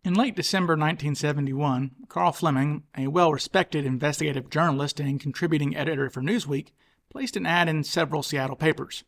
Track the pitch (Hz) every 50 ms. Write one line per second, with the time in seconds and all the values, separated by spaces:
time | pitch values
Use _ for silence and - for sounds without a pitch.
0 | _ 180 180 202 254 262 208 180 - - - 190 180 170 160 151 151 156 165 156
1 | 143 147 143 - - 147 147 147 143 135 135 139 147 143 131 127 135 135 - -
2 | - _ - 175 180 175 170 - - 160 139 131 139 147 147 147 - _ - -
3 | 135 135 147 180 175 160 151 131 - - - 190 180 - - 151 139 135 131 123
4 | 143 147 143 - 156 151 139 135 127 - - 156 165 170 139 135 143 143 - -
5 | 143 139 139 135 - 143 - - 175 170 160 147 143 139 - 156 143 156 156 135
6 | 139 131 - 131 127 156 226 240 147 143 143 135 - - _ _ _ _ _ _
7 | _ _ - 277 269 240 - 202 175 165 165 175 175 165 156 156 143 - - 175
8 | 160 139 156 147 135 - 151 139 131 131 139 - 156 160 - - - - - -
9 | _